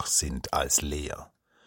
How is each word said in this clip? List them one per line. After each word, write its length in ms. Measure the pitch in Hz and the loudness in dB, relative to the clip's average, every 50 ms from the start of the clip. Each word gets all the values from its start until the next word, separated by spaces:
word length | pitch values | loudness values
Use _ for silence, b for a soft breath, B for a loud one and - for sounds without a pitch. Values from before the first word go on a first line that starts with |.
| - | -2
sind 500 | - - - 76 69 67 67 - - - | 0 2 2 2 0 -2 -4 -2 0 2
als 260 | 73 69 - - - | 2 2 4 2 2
leer. 520 | 76 73 73 73 71 - - - - - _ _ _ B B B B | 2 0 -2 -2 -4 -4 -6 -8 -12 -16 _ _ _ B B B B